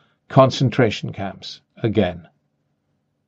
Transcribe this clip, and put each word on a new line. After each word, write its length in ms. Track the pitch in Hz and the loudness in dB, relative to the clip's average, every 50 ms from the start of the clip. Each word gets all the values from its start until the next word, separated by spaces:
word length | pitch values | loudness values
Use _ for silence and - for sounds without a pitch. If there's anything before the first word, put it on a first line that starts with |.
| _ _ _ _ _ - | _ _ _ _ _ 2
concentration 840 | - 135 131 127 - - 139 117 - - 123 104 101 - - 110 - | 4 4 4 4 4 0 -2 0 2 2 2 2 0 -4 -8 -10 -10
camps 480 | - 98 92 92 - - - - - _ _ _ - - | -10 -10 -10 -12 -14 -18 -20 -20 -20 _ _ _ -6 -4
again. 440 | 113 101 110 95 87 87 87 - _ _ _ _ _ _ _ _ _ _ _ _ _ _ _ _ _ _ _ _ | -2 0 0 0 0 -2 -8 -16 _ _ _ _ _ _ _ _ _ _ _ _ _ _ _ _ _ _ _ _